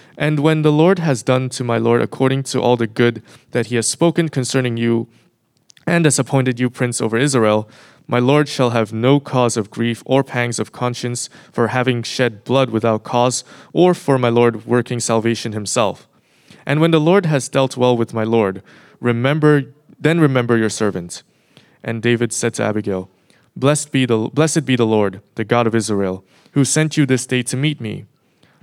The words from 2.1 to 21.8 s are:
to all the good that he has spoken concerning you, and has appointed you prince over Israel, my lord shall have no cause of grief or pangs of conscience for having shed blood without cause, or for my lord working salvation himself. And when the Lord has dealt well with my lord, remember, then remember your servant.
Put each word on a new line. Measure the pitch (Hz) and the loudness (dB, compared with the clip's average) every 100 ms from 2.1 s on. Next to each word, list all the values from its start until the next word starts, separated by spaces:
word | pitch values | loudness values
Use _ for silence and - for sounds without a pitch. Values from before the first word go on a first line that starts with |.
| - 135 135 | -2 0 0
to | 135 127 | -4 -2
all | 120 123 | 0 0
the | 113 | 0
good | 110 120 113 - - _ | 0 0 0 -10 -20 _
that | 127 110 | -6 -2
he | 120 | -2
has | 110 | -2
spoken | - 170 160 160 | 0 0 0 -2
concerning | 139 123 135 127 117 | -4 -4 -2 -2 -2
you, | 117 117 113 _ _ _ _ _ _ _ - | 0 0 -4 _ _ _ _ _ _ _ 0
and | 170 156 | 2 2
has | 135 | 2
appointed | 127 139 131 120 | 0 0 0 -2
you | 123 | -4
prince | - 123 120 | -2 -4 -2
over | 113 113 | -2 0
Israel, | 143 131 110 107 107 - - _ - | 0 2 2 2 -2 -12 -20 _ -4
my | 123 | 0
lord | 123 147 147 | 2 2 2
shall | - 123 | 0 0
have | 117 107 | 0 -2
no | 110 123 139 | 0 2 2
cause | 139 131 120 113 | 2 0 0 0
of | 101 | -4
grief | - 117 113 - | -2 -4 -4 -2
or | 135 | 0
pangs | 135 123 120 113 | 0 -2 -4 -4
of | 107 | -8
conscience | - 123 120 123 117 - - - | -6 -6 -4 -8 -8 -10 -16 -10
for | - 113 | -4 -2
having | 127 127 120 | 0 -2 -2
shed | 113 - 123 104 - | -4 -2 -2 -4 -2
blood | 131 127 | 0 0
without | 110 113 107 | 0 0 -2
cause, | - 120 123 123 - - - | -2 0 0 -2 -8 -20 -6
or | 151 180 | 2 2
for | 175 - 135 | 2 0 0
my | 123 | 2
lord | 117 120 110 113 | 4 2 2 0
working | 120 117 120 | 0 0 -4
salvation | - 113 113 117 117 | -2 0 0 -2 -6
himself. | 107 101 135 104 - _ _ _ _ _ - - | -8 -4 0 0 -2 _ _ _ _ _ -12 -4
And | 143 | 0
when | 165 | 2
the | 160 | 4
Lord | 151 196 175 | 4 2 2
has | 147 - | -2 -2
dealt | 139 135 - | -2 -2 0
well | 123 120 | 0 2
with | 117 | -2
my | 113 | -4
lord, | 110 113 101 98 - - - - | 0 2 0 -2 -12 -20 -20 -6
remember, | 123 117 127 156 151 147 123 - _ - | -2 0 0 2 4 4 0 -12 _ -4
then | 147 170 | 0 2
remember | 151 131 120 117 | 2 2 2 2
your | 110 | 0
servant. | - 107 92 87 - - _ _ _ _ _ | 0 -2 -2 -8 -14 -20 _ _ _ _ _